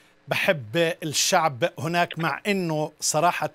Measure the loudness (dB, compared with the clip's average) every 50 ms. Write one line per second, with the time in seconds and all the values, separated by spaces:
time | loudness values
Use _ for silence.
0 | _ _ _ _ _ -6 -4 -2 2 0 0 0 0 -4 0 0 0 0 0 -4
1 | -6 -4 -2 0 0 2 4 4 4 2 0 0 -2 -2 -2 -2 -4 -2 2 2
2 | 0 0 0 -2 -2 -2 -2 -2 -2 -2 -2 0 0 -2 -2 -2 -2 -4 -6 -6
3 | -4 -2 0 2 2 2 2 2 -2 -6 -4